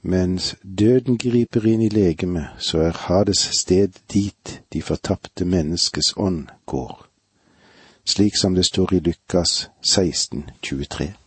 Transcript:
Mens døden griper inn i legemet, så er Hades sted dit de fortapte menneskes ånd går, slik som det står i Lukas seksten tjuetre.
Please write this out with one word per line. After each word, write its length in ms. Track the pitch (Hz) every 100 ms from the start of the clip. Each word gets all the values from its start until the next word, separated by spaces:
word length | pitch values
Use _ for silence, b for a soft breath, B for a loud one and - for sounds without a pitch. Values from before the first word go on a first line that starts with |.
Mens 540 | - 92 90 92 - -
døden 540 | 98 95 107 127 120 117
griper 480 | 123 120 117 120 110
inn 160 | 113
i 80 | 110
legemet, 580 | 107 92 78 92 87 71 -
så 200 | - 80
er 180 | 82 85 -
Hades 420 | 95 101 95 - -
sted 400 | - 92 98 - _
dit 480 | 101 101 _ - - _
de 80 | 80
fortapte 640 | - 80 - 92 - - 87
menneskes 680 | 90 76 85 - - - -
ånd 300 | 98 85 67 - -
går, 400 | 67 64 - - _ _ b b b b b b b -
slik 340 | - 101 -
som 160 | 98 92
det 100 | 92
står 280 | - 92
i 60 | 92
Lukas 680 | 82 - _ 87 85 - - _
seksten 680 | - - 90 - - 62 - -
tjuetre. 520 | - 69 71 - 73 101